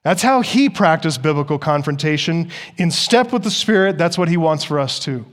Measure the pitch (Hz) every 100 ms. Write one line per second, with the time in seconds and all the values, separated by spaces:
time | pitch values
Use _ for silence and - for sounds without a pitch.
0 | - 180 247 262 - 247 277 - 180 160
1 | 160 127 156 147 143 147 156 147 151 143
2 | 156 151 - 170 170 - - - 175 -
3 | - 240 240 247 214 - - 208 190 165
4 | 170 175 170 175 160 151 - 147 135 -
5 | - 127 110